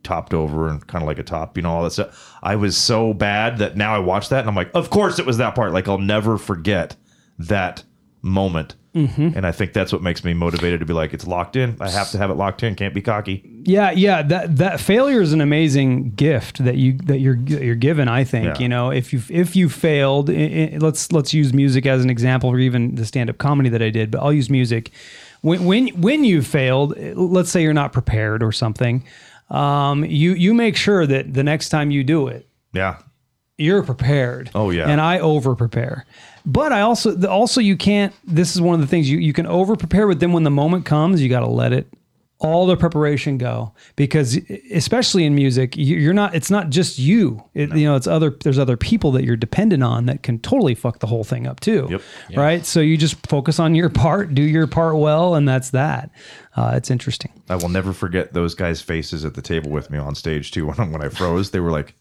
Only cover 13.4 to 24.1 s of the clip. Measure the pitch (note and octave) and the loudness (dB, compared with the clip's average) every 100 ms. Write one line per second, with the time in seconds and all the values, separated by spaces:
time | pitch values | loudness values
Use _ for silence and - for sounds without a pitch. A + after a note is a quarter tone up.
13.4 | - A2+ D#3 G3 G3 E3+ G3+ F3 D3 F3+ | -12 -6 0 2 2 2 2 2 0 -2
14.4 | E3+ C#3 F#3 E3+ - G#3+ C#4 B3+ E3 D#3 | 0 0 0 0 0 2 4 2 2 2
15.4 | D3 D3+ D#3+ C3+ C3+ B2+ C3 G#2 C#3+ C3 | 2 2 2 4 2 0 -2 0 2 2
16.4 | - - B2 C3 C3 C3 F3 C#3 C3+ A#2+ | -2 -2 0 2 2 0 0 2 2 0
17.4 | C3+ D3+ B2+ A#2 C3+ D#3+ B2+ A#2+ C3 A#2+ | -2 -2 -2 0 2 2 2 2 0 0
18.4 | F2 D2+ B2 B2 B2 C3+ A#2+ B2+ G#2+ E3+ | -2 -2 -2 0 0 -2 -2 -6 -2 -2
19.4 | F3 F#3+ E3+ - E3 D3 C#3 C#3 C#3+ D#3 | 2 2 2 2 0 2 2 2 0 0
20.4 | D3+ D#3+ D#3 D3+ D#3 - - E3 C3+ D#3 | 0 0 -2 0 0 0 0 0 2 2
21.4 | C#3+ C3+ C#3 C3 C3+ C3 B2+ A#2+ B2+ C3 | 2 4 4 2 2 2 2 2 2 2
22.4 | B2+ B2 B2+ A#2+ A#2+ C3 G#2+ C3 A#2 - | 2 2 2 2 -2 -2 -4 -4 -4 -2
23.4 | C#3 C#3+ C3 A2+ A2+ A2+ A2 | 0 2 2 2 0 0 -2